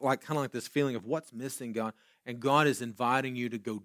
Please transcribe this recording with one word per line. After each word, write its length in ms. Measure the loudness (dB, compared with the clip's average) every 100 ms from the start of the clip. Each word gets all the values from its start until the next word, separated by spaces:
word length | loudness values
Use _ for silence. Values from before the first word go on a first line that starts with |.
like, 260 | 0 0 0
kinda 140 | -2
like 120 | -2
this 140 | -6 -4
feeling 300 | 0 0 -2
of 80 |
what's 260 | -4 -4 -4
missing, 440 | -10 -10 -8 -6
God? 180 | -4 -4 -6 _ _
And 160 | -12 -4
God 260 | 4 6 6
is 140 | 2
inviting 560 | -4 -2 2 2 0 -2
you 140 | -4
to 80 | -4
go 220 | -6 -8